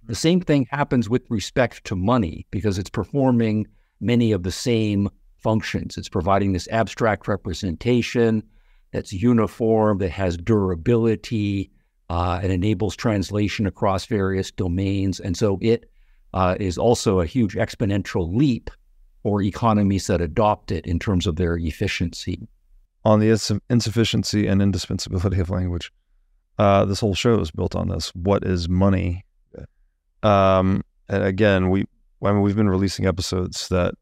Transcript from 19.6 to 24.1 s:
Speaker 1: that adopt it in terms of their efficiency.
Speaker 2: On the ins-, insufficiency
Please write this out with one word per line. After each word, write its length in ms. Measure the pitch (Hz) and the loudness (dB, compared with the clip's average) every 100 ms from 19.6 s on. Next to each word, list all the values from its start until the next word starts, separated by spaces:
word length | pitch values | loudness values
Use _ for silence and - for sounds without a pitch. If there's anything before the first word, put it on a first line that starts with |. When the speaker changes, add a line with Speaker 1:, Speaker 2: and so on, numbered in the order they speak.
| 117 104 98 98 - | 0 2 2 0 0
Speaker 1:
that 140 | - | -2
adopt 500 | 87 82 107 101 - | 0 0 2 0 -4
it 160 | 87 - | -8 -4
in 140 | 82 | -4
terms 260 | - 92 82 | 0 0 0
of 80 | |
their 220 | 80 87 85 | 0 -2 0
efficiency. 880 | 82 - 98 - 87 - - 92 110 _ _ - _ _ | -4 -4 -4 -2 -4 -6 -10 -10 -12 _ _ -20 _ _
Speaker 2:
On 140 | 110 107 | 4 4
the 120 | 107 | 6
ins-, 200 | 110 - 104 _ | 2 0 -4 _
insufficiency 760 | 120 110 110 110 | 0 2 0 2